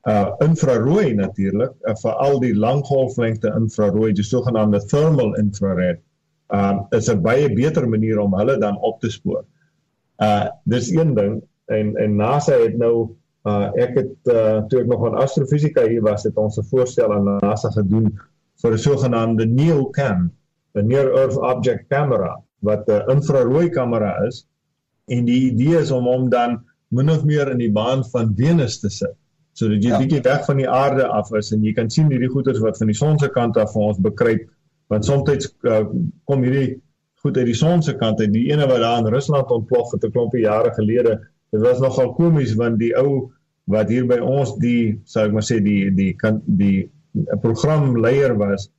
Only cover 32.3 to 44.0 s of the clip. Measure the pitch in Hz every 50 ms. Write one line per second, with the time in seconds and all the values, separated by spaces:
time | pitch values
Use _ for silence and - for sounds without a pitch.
32.3 | 127 139 127 131 131 107 110 110 - - 117 107 104 - 143 151 156 147 143 135
33.3 | - 127 120 117 110 117 107 107 - 110 104 107 107 92 92 107 104 - 120 117
34.3 | 113 110 - - _ _ _ _ _ _ _ _ 107 107 110 - 139 139 127 151
35.3 | 143 131 - - _ _ - 120 110 107 107 - - 185 175 - - _ _ -
36.3 | 143 135 123 127 131 139 135 - - - _ _ _ _ _ _ _ _ _ 143
37.3 | - 127 123 117 117 - 151 160 175 175 156 151 131 - 120 110 107 - 110 104
38.3 | 104 113 120 143 147 151 143 135 127 117 113 117 117 120 113 107 113 135 139 -
39.3 | 151 139 131 - 123 117 107 - 123 120 117 - - 127 - 107 - 123 120 113
40.3 | - 123 110 104 107 107 117 117 113 - 110 104 113 120 120 117 110 107 - _
41.3 | _ _ _ _ - 107 110 123 123 120 135 131 127 - 127 120 120 - 165 170
42.3 | 160 151 131 110 107 107 120 117 113 107 113 117 117 123 135 143 139 131 - -
43.3 | _ _ _ _ _ _ _ - 98 107 107 92 113 127